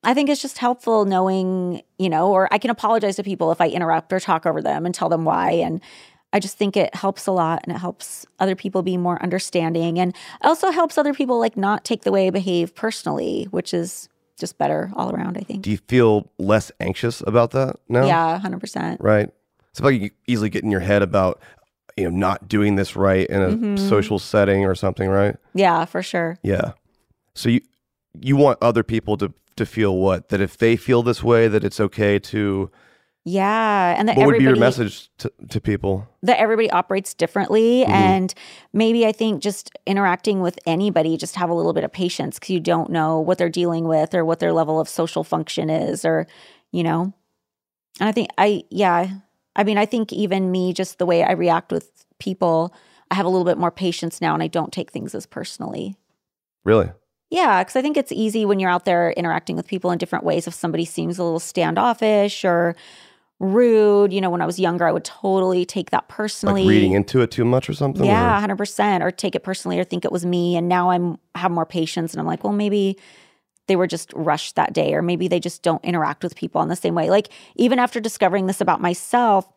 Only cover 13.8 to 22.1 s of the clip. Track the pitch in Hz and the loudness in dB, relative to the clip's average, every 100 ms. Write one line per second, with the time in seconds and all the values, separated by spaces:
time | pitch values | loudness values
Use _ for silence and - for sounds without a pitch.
13.8 | 170 - - _ _ - 180 - 147 156 | -4 -10 -18 _ _ -12 -12 -4 -2 -2
14.8 | 185 202 - 160 180 175 196 202 190 104 | -4 -6 -6 -4 -6 -8 -10 -8 -4 -6
15.8 | _ 123 117 107 - _ 95 107 - - | _ 4 6 4 0 _ 0 0 0 -8
16.8 | 92 95 117 113 - 113 117 135 131 - | -6 -4 -6 -4 0 2 2 0 -4 -6
17.8 | _ 120 135 165 165 170 196 185 - - | _ 0 2 2 2 -2 -6 -8 -10 -8
18.8 | 170 175 - 107 104 _ _ _ _ - | -8 -4 2 2 2 _ _ _ _ -2
19.8 | 135 127 101 _ - 120 104 101 107 98 | 0 0 -4 _ -4 0 0 -2 0 0
20.8 | 87 101 98 101 92 - - _ _ _ | 2 2 4 2 0 -2 -14 _ _ _
21.8 | _ - 90 | _ -4 -2